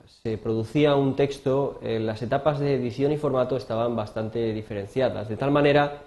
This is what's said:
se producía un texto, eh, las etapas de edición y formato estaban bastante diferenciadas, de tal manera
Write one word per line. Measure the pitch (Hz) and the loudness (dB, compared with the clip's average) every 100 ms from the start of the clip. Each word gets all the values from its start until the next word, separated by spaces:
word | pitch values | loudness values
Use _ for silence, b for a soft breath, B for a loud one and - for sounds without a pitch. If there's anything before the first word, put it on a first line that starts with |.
se | - _ 117 110 | -20 _ -6 -4
producía | 117 113 110 147 147 139 | -2 -2 0 2 4 4
un | 139 135 | 2 2
texto, | 139 143 135 135 139 - | 0 0 0 0 0 -4
eh, | 113 113 | -4 -2
las | 110 110 | -2 -4
etapas | 117 233 156 143 | -2 0 0 0
de | 143 | 0
edición | 135 120 110 143 | 0 -2 0 0
y | 147 | 0
formato | 147 131 127 135 | 0 0 0 -2
estaban | - 113 120 113 | -2 -2 -2 -2
bastante | 107 113 110 117 113 | -4 -6 -6 -2 -2
diferenciadas, | 110 107 104 101 131 123 101 107 | -4 -6 -8 -6 0 0 -2 -6
de | 107 | -4
tal | 135 | 0
manera | 143 143 143 143 - | 4 6 4 2 -2